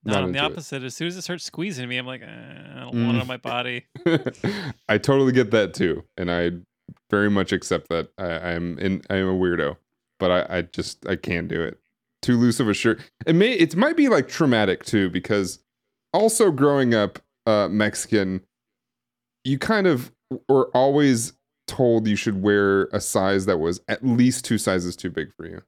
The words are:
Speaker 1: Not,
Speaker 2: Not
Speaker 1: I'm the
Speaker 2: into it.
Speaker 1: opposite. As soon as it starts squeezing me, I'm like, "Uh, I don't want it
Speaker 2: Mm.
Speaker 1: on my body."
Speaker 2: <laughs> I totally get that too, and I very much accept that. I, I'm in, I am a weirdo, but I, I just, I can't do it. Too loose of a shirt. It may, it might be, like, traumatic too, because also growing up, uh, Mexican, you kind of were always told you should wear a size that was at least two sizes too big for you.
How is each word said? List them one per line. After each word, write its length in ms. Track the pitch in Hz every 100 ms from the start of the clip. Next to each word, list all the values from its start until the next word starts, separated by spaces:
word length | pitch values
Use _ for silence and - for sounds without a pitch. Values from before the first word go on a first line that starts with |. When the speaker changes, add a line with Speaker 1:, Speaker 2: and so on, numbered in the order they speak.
Speaker 1:
Not, 80 | -
Speaker 2:
Not 100 | 104
Speaker 1:
I'm 80 | 92
the 60 | 135
Speaker 2:
into 100 | 151
it. 40 |
Speaker 1:
opposite. 300 | 160 147 139
As 120 | 127 -
soon 120 | 165
as 80 | 185
it 60 |
starts 220 | 170 175
squeezing 440 | - - 185 143 123
me, 80 | 123
I'm 80 | 127
like, 160 | 127
"Uh, 40 | 117
I 540 | 113 117 - - 127
don't 240 | 127 120
want 120 | 117 120
it 20 |
Speaker 2:
Mm. 20 |
Speaker 1:
on 40 | 123
my 100 | 127
body." 500 | - 120 123 123 _ - 339
Speaker 2:
<laughs> 680 | 165 - - 196 202 165 - -
I 80 | 107
totally 340 | 123 139 135
get 180 | 127 113
that 240 | 110 95
too, 300 | - 87 80 - -
and 140 | 90
I 220 | 87 87 87 90 _ - - _
very 200 | 101 104
much 220 | 101 92
accept 360 | 95 - 87 -
that. 200 | 82 78 -
I, 360 | 92 82 87
I'm 260 | 85 87 82
in, 240 | 95 95 -
I 60 | 98
am 120 | 95
a 60 |
weirdo, 420 | 92 90 87 73 - _ _ _ _
but 120 | 92
I, 280 | 90 - 90
I 40 |
just, 440 | 82 - 85 - -
I 80 | 92
can't 320 | - 87 85
do 120 | 82
it. 160 | 78 - _ _ _ _
Too 140 | - 120
loose 240 | 120 117
of 80 | 117
a 60 |
shirt. 260 | 101 113 - - _ -
It 80 |
may, 180 | 165 214
it 240 | 226 165 165
might 200 | 277 330
be, 120 | 285
like, 200 | 190 131
traumatic 560 | - 151 117 104 90
too, 240 | - 107 95
because 500 | 90 - 104 92 - _ _ _ _ _
also 380 | 170 220 220 208
growing 440 | 139 143 143 127
up, 240 | 113 101 - _ _ -
uh, 220 | 107 95
Mexican, 720 | 104 107 - - 107 95 92 _ _ _ _ _ _ _ _ _ _
you 140 | 131 135
kind 280 | - 220 185
of 260 | 135 123 _ _ 127 -
were 200 | 135 127
always 580 | 123 110 143 143 120 117 _ _ _ -
told 400 | - 123 113 110
you 80 | 104
should 260 | - 98
wear 420 | 101 104 98 98 95
a 80 | 104
size 460 | - 107 95 98 95
that 120 | 87
was 220 | 80 87 -
at 160 | 113
least 400 | 131 117 123 123
two 140 | - 110
sizes 380 | - 92 87 -
too 140 | 90
big 220 | 80 76 _
for 100 | 82
you. 160 | 87